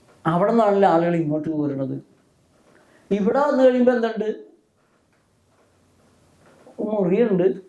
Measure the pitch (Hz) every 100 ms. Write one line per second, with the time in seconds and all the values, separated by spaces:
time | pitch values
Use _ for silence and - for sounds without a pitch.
0 | _ _ 156 170 208 233 208 196 196 165
1 | 170 170 151 156 156 151 143 135 131 135
2 | - _ _ _ _ _ _ _ _ _
3 | - 202 202 254 294 254 262 247 240 240
4 | 226 202 214 - - _ _ _ _ _
5 | _ _ _ _ _ _ _ _ _ _
6 | _ _ _ _ _ - - - 208 214
7 | 180 202 233 185 185 -